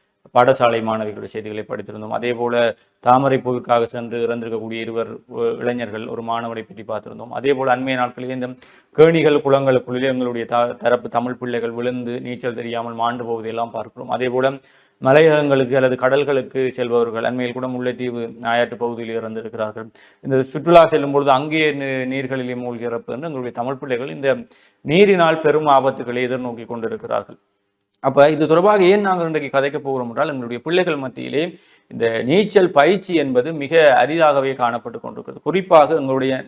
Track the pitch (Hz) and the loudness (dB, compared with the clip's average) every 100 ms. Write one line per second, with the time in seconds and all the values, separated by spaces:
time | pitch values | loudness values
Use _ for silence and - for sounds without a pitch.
0 | _ _ _ 120 123 131 120 117 110 110 | _ _ _ 2 4 2 0 0 -2 -4
1 | 107 104 104 110 107 107 107 110 101 107 | -6 -8 -12 -12 -10 -10 -10 -10 -10 -14
2 | 107 113 120 117 120 120 117 - _ _ | -10 -6 -4 -4 -2 0 0 -2 _ _
3 | 123 127 139 131 127 123 123 120 113 123 | 2 4 4 0 -2 -4 0 0 0 -6
4 | 117 117 117 120 113 113 110 113 113 113 | -8 -4 -4 -4 -6 -8 -8 -8 -6 -6
5 | 110 117 - 120 117 120 123 123 113 110 | -6 -10 -12 -4 -4 -2 -4 -4 -6 -8
6 | 120 117 117 117 117 113 110 107 107 107 | -10 -8 -6 -6 -6 -10 -12 -14 -10 -10
7 | 113 113 117 120 131 131 135 123 131 131 | -10 -16 -12 -4 -2 0 0 0 -2 -2
8 | 123 123 127 131 123 127 - _ _ - | -4 -6 -10 -8 -8 -10 -20 _ _ 4
9 | 160 165 151 147 139 139 135 127 123 123 | 6 6 4 2 4 2 4 2 0 -2
10 | 135 127 123 117 113 120 120 120 117 123 | -2 0 -2 -4 -2 0 0 0 2 2
11 | 117 120 123 123 123 120 117 117 123 127 | 0 -4 -4 -6 -6 -4 -4 -4 -4 -4
12 | 120 123 131 123 123 117 117 117 117 117 | -6 -8 -8 -8 -6 -6 -6 -6 -6 -4
13 | 117 123 117 117 110 113 117 117 107 123 | -2 -2 -6 -6 -6 -6 -6 -8 -12 -14
14 | 131 120 127 127 135 139 _ _ _ _ | -8 -4 -2 0 0 -2 _ _ _ _
15 | 131 147 160 151 147 135 123 131 131 127 | 4 8 8 6 4 2 2 2 2 2
16 | 127 139 143 135 123 131 127 123 120 120 | 2 2 2 -2 -2 -2 -2 -2 0 0
17 | 117 113 117 127 123 123 127 127 123 120 | 0 -2 -4 -2 -4 -6 -6 -4 -6 -4
18 | 123 120 117 117 120 117 113 113 120 117 | -6 -6 -8 -8 -2 0 -2 -4 -6 -6
19 | 117 113 110 110 113 113 107 110 113 - | -8 -8 -8 -10 -10 -6 -6 -8 -16 -20
20 | _ _ 139 131 135 156 165 170 160 151 | _ _ -2 0 0 -2 6 8 8 4
21 | 143 139 135 131 151 160 156 139 139 131 | 0 2 2 2 0 0 0 -2 -4 -4
22 | 127 131 127 131 123 123 123 120 120 117 | -4 -6 -4 -6 -6 -6 -8 -8 -6 -8
23 | 120 120 165 139 123 120 120 135 143 120 | -8 -10 -8 -8 -8 -6 -6 -6 -6 -6
24 | 139 156 139 123 117 _ _ _ 139 165 | -6 -4 -2 -2 -6 _ _ _ 0 4
25 | 208 185 165 160 156 147 151 135 135 123 | 6 6 4 4 2 2 4 4 4 -2
26 | 120 123 123 127 127 117 110 120 113 110 | -4 -4 -2 -4 -6 -10 -12 -8 -8 -8
27 | 117 117 - - _ _ _ _ _ _ | -6 -6 -6 -14 _ _ _ _ _ _
28 | 135 135 143 151 156 160 202 214 180 208 | 2 6 6 4 2 4 4 4 4 4
29 | 196 185 165 156 139 139 139 143 139 131 | 2 -2 -2 -4 -2 0 0 -4 -6 -6
30 | 120 117 156 139 120 120 156 175 180 147 | -4 -4 -4 -4 -8 -8 -2 0 0 -4
31 | 131 131 123 131 175 160 _ _ _ 123 | -6 -10 -6 -4 -4 -8 _ _ _ -4
32 | 113 113 117 180 214 208 180 143 151 196 | -2 0 2 2 4 4 4 6 4 2
33 | 180 165 139 123 131 165 135 165 151 120 | 0 0 2 0 0 -4 0 4 6 6
34 | 127 165 156 139 135 131 120 120 120 117 | 4 4 4 4 0 -2 -2 -2 -8 -12
35 | 120 113 123 131 147 180 190 165 139 160 | -12 -12 -14 -8 -4 -4 4 6 6 2
36 | 135 131 131 131 | 0 0 0 -4